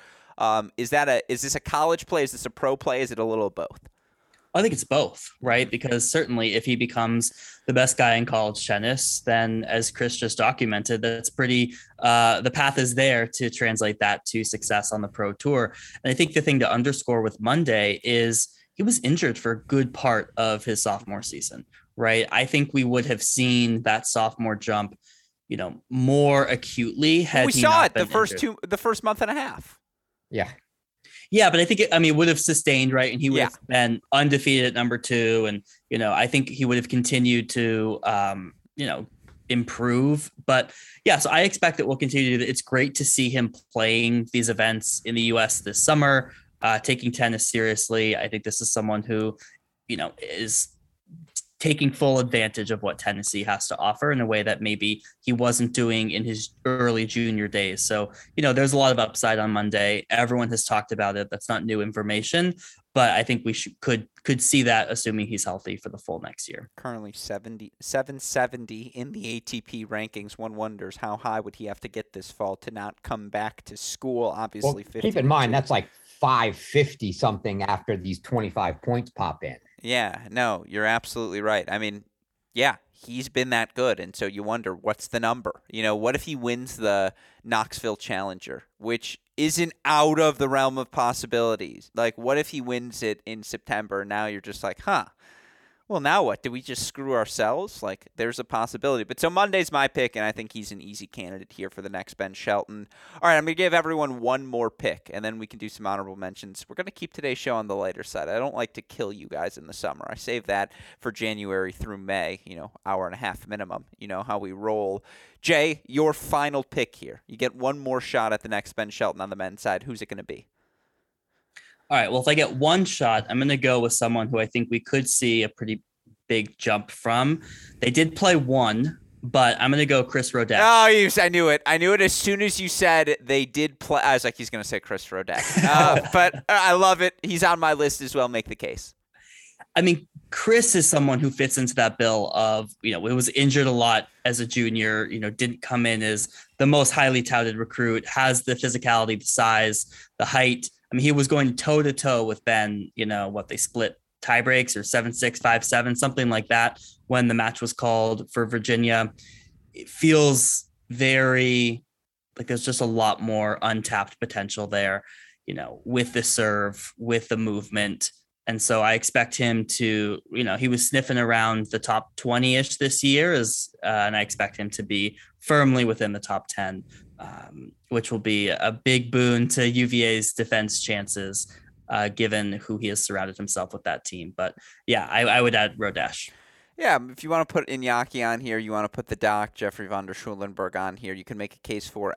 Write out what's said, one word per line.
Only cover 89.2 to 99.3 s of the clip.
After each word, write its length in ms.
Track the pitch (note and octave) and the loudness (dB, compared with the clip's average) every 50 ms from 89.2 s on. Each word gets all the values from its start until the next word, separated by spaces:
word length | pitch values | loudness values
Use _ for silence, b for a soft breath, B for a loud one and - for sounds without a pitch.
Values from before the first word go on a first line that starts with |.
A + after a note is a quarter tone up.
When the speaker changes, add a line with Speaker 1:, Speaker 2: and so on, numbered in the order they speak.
| _ _ _ | _ _ _
Speaker 1:
isn't 360 | - D3+ D#3 D3+ E3 E3+ D#3+ - _ - | -2 0 0 0 0 -2 -4 -4 _ 0
out 360 | C#3 D3+ D3+ D3+ D#3 D#3 D#3+ | 2 4 4 4 4 4 4
of 200 | D#3+ D3+ C#3+ - | 4 4 2 2
the 100 | C#3 C3 | 0 0
realm 300 | C3+ C3+ C3+ C3+ C3 C3 | 2 2 2 0 0 -2
of 100 | B2 - | -6 -4
possibilities? 1040 | - D3 A#2+ A#2+ B2 - - A#2 A#2+ A#2 A#2 A2+ A2 G2 F#2+ C#2+ A#1 - - _ - | -2 0 0 0 0 -2 -4 -2 -2 0 0 0 0 -2 -6 -10 -14 -16 -20 _ -4
Like, 240 | A2+ A#2 A2+ - | -2 -2 -2 -2
what 220 | - A#2+ B2+ C#3 D3 | -2 -2 0 0 0
if 100 | D3+ - | -2 -4
he 120 | - C#3 | -6 -8
wins 420 | B2 B2 B2 A#2+ B2 B2 A2 - A#2 | -6 -6 -6 -6 -6 -10 -10 -6 -4
it 180 | G#2+ G#2 - _ | -4 -4 -4 _
in 160 | A2+ A2+ G#2+ G#2 | -14 -14 -14 -12
September? 600 | - - G#2+ _ - G#2+ G#2+ G#2+ G2 G2 G2 G2 | -12 -14 -12 _ -4 -4 -4 -4 -4 -4 -6 -4
Now 220 | G2+ G#2 G#2 G#2+ | -4 -4 -4 -4
you're 160 | G#2+ G#2 G2 | -4 -6 -8
just 220 | - G#2 G2 - - | -10 -12 -10 -8 -6
like, 180 | G2 F#2 - | -8 -8 -6
huh, 240 | - - F#3+ C3+ F#2 - _ b b b b b b b b b b b b b b | -4 -2 -2 -2 -2 -4 _ b b b b b b b b b b b b b b
well, 120 | - G#3 D#3+ | -6 -4 -2
now 240 | C#3 C#3+ E3+ G#3 E3 | 2 2 4 4 2
what? 180 | A2+ G2 - | 2 -2 -4
Do 80 | - B2+ | -6 -8
we 140 | A#2+ C3 C3 | -8 -8 -10
just 240 | - B2 - - | -10 -10 -8 -8
screw 260 | - - C#3 C3+ C3+ C3 | -10 -10 -8 -4 -2 0
ourselves? 680 | A#2 G#2+ - - - A2 G#2+ B2+ E3 G3 A3 - - A2 | 0 0 -2 -2 -2 0 0 0 -2 -6 -8 -12 -10 -8
Like, 240 | G2 F#2+ - _ - - | -8 -8 -10 _ -14 -8
there's 240 | - A2+ A#2+ A#2+ - | -6 -6 -4 -6 -8
a 40 | A2+ | -8
possibility. 600 | - - A2 A2+ A#2 - A2 - C#3 C3+ A#2 G#2 | -6 -4 -4 -4 -4 -6 -4 -2 -2 0 -2 -2
But 160 | - B2+ - | -6 -4 -2
so 100 | - | -2
Monday's 420 | E3 | 0